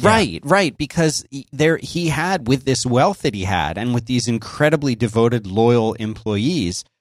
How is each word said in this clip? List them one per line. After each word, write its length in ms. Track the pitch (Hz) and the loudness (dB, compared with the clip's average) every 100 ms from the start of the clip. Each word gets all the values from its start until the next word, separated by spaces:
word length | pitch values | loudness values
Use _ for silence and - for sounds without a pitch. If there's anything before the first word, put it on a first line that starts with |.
Right, 360 | 202 226 156 92 143 | 2 4 2 -4 0
right. 320 | 190 180 - | 2 2 -2
Because 480 | 147 - 160 - - | -6 0 0 0 -8
he, 160 | 139 - | -14 -14
there, 260 | 131 156 165 | 0 2 2
he 300 | - 170 170 | -4 -4 -2
had, 400 | 143 170 190 117 | 0 0 -2 0
with 180 | 135 - | 0 2
this 200 | 127 127 | -2 2
wealth 380 | 123 165 196 | 2 2 2
that 100 | 151 | -4
he 100 | 104 92 | -4 -2
had 340 | 92 73 85 | 0 -2 -4
and 120 | 120 | -2
with 120 | 120 117 | -2 -2
these 220 | 127 113 | -2 0
incredibly 680 | 113 - - 151 151 139 | -4 -4 0 2 2 -2
devoted, 540 | 113 113 110 117 120 101 | -2 0 2 2 2 -2
loyal 460 | 95 117 120 113 | 2 4 4 2
employees 920 | - 107 107 - 101 123 180 87 90 - _ | -2 -6 -6 -4 -2 0 0 -2 -4 -12 _